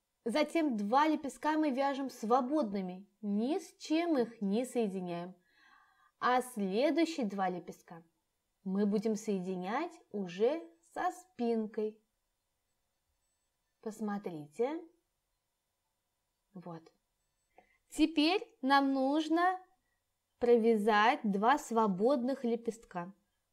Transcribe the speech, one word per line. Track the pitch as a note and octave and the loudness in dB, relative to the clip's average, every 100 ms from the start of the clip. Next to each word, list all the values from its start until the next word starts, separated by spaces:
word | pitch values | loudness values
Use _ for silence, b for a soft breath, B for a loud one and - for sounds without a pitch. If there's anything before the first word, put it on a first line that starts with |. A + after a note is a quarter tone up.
| _ _ A#3 | _ _ -2
Затем | B3 D4+ E4 D#4 A3 | 0 0 0 0 0
два | G3+ C4 D#4 | 2 2 4
лепестка | D4+ C4+ - D4 D#4 | 2 -4 -4 -2 0
мы | D#4 | 0
вяжем | B3+ C#4 C4+ C4+ | 0 0 -2 -6
свободными, | - G#3 B3+ B3 D#4 A3+ G3+ F#3 F#3 G3+ _ | -6 0 2 2 0 0 -4 -6 -10 -16 _
ни | G#3 G3+ A#3+ F4+ | -4 -2 -2 -2
с | - - | -6 -14
чем | - D#4 E4+ C#4+ | -2 0 2 0
их | A#3 - | 0 -2
не | G3 G#3 B3 | -2 -2 -2
соединяем. | B3 G#3+ F#3+ F3+ E3+ F3+ F#3 b b b b b b b _ | -2 -2 -2 -6 -8 -8 -14 b b b b b b b _
А | - B3+ | 0 0
следующие | B3 - G3 G3+ D4 D4 D#4+ D#4+ G#3+ | 0 -4 -2 2 2 2 0 0 -4
два | G3 F#3 | -2 -2
лепестка | F3+ F3 - - E3 - _ _ _ _ _ | -4 -10 -16 -20 -20 -20 _ _ _ _ _
мы | F#3+ G3 G#3 | -4 0 2
будем | G#3 A3 G#3+ | 2 0 -2
соединять | G#3+ G3 F3+ F#3 F#3 B3 E4+ - _ | -2 -4 -4 -6 -4 -4 -6 -10 _
уже | G#3 F#3 F3 A#3 D#4+ E4 - _ | -8 -8 0 0 0 -6 -20 _
со | - F4+ | -6 -4
спинкой. | F4 - - A#3 A3+ G#3+ A3 G#3+ G#3+ _ _ _ _ _ _ _ _ _ _ _ _ _ _ _ _ _ _ | -6 -12 -4 -2 0 -2 -4 -6 -6 _ _ _ _ _ _ _ _ _ _ _ _ _ _ _ _ _ _
Посмотрите. | A3 G3+ G#3 G3+ G3+ D#3+ D3 - B3 D#4+ F4 _ _ _ _ _ _ _ _ _ _ _ _ _ _ _ _ | -12 -8 -6 -6 -6 -10 -10 -4 -4 -4 -10 _ _ _ _ _ _ _ _ _ _ _ _ _ _ _ _
Вот. | F#3+ F3 E3 E3 _ _ _ _ _ _ b b b _ | -18 -14 -16 -18 _ _ _ _ _ _ b b b _
Теперь | - D#4 D#4+ D4+ G4+ - _ | 0 2 4 2 2 -2 _
нам | B3+ C#4 C#4 | 2 4 4
нужно | C4+ C4 D4+ D#4 D#4+ F4+ F#4 F#4 _ _ _ _ _ _ _ | 2 2 0 0 2 2 0 -8 _ _ _ _ _ _ _
провязать | A#3+ A#3+ A3 A3 G#3 G#3 A3 D4 | 4 6 6 4 4 4 4 4
два | G#3+ G3 A3+ D4 | 0 2 2 2
свободных | - A3+ A3 F3+ A3+ C#4+ B3 C4 | 2 0 2 2 2 2 0 -2
лепестка. | A#3 A#3 A#3 G#3+ - F3+ F3 - _ _ _ | -2 -2 -4 -8 -10 -10 -10 -14 _ _ _